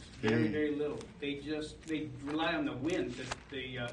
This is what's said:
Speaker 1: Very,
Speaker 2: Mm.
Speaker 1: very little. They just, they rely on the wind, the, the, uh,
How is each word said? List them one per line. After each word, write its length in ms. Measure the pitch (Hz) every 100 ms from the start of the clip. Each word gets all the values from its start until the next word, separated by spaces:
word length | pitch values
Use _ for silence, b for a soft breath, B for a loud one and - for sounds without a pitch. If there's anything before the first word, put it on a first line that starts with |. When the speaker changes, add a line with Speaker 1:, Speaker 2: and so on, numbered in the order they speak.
| - -
Speaker 1:
Very, 280 | 110 113 -
Speaker 2:
Mm. 20 |
Speaker 1:
very 240 | 151 151
little. 240 | 143 147 - - -
They 140 | 143
just, 460 | 143 143 151 151 - -
they 220 | 156 151 123
rely 300 | 139 156 165
on 100 | 165
the 80 | 147
wind, 420 | 127 147 180 127
the, 400 | 123 120 - - 135
the, 220 | 127 127
uh, 100 | 120